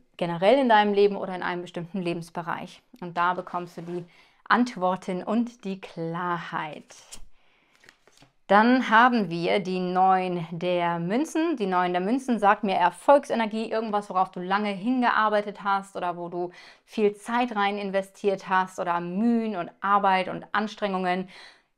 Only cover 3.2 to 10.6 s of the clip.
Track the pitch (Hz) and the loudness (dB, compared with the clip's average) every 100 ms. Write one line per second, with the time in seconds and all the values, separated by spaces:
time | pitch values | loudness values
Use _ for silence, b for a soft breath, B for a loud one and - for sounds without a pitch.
3.2 | 175 180 180 180 175 175 170 175 175 b | 0 0 -6 -8 -10 -14 -10 -10 -10 b
4.2 | b b b 208 247 180 180 185 - 180 | b b b 2 2 0 0 0 -4 -6
5.2 | - 220 233 - 190 190 - - 165 170 | -2 -2 -2 -6 -10 -10 -12 -10 -8 -4
6.2 | 180 170 170 165 156 - - - - - | -4 -4 -6 -8 -8 -12 -18 -20 -20 -16
7.2 | - b b b b b b b b b | -16 b b b b b b b b b
8.2 | b b - 196 233 254 220 220 247 240 | b b 2 4 6 4 4 6 6 4
9.2 | 175 170 175 202 180 185 180 185 190 185 | 0 -2 0 0 0 -4 -2 2 4 4
10.2 | 185 175 165 170 | 2 -4 -6 -6